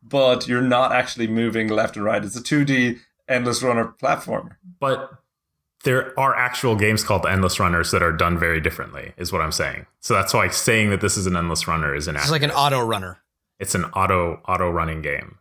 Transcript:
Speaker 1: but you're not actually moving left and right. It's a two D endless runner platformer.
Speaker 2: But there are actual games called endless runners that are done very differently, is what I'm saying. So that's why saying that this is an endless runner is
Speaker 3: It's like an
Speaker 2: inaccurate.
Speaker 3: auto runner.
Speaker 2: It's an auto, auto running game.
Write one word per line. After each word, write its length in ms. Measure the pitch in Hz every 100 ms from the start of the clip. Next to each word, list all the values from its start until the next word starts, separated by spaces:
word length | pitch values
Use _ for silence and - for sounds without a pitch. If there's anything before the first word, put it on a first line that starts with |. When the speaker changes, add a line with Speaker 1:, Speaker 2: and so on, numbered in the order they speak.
Speaker 1:
but 440 | 113 139 131 123 127
you're 160 | 123
not 300 | 127 123 131
actually 340 | 123 131 - 113
moving 420 | 113 117 110 110
left 280 | 107 113 -
and 80 |
right. 200 | 104 104
It's 120 | 101 117
a 60 |
two 220 | 117 147
D 340 | 139 131 123 120 _ _ -
endless 340 | 127 120 117
runner 320 | 127 117 113 -
platformer. 560 | 131 156 - 110 90 - - -
Speaker 2:
But 320 | 135 127 - - _ _ _ _ _ _
there 340 | - 131 127 -
are 160 | 135
actual 400 | 117 123 - 131 110
games 260 | 104 107
called 220 | - 98 82
endless 320 | 95 92 -
runners 300 | 92 85 80
that 100 | 98
are 100 | 87
done 240 | 82 87 85
very 220 | 85 82
differently, 520 | 80 - - 71 - -
is 160 | 87
what 80 | 90
I'm 120 | 80
saying. 340 | 78 71 - - _
So 140 | -
that's 200 | 107 95
why 140 | 120 92
saying 420 | - - 113 104
that 100 | 98
this 160 | 101 107
is 100 | 92
an 100 | 87
endless 300 | 85 80 -
runner 260 | 80 76
is 140 | 71 78
Speaker 3:
It's 220 | 73 73
like 120 | 156
an 80 | 147
Speaker 2:
inaccurate. 280 | - 143 135
Speaker 3:
auto 20 | 117
runner. 320 | 107 92 92 _ _ _ _
Speaker 2:
It's 140 | 98
an 100 | - 87
auto, 540 | 98 92 92 85 80 -
auto 200 | 92 90
running 300 | 85 80 80
game. 360 | 76 71 - -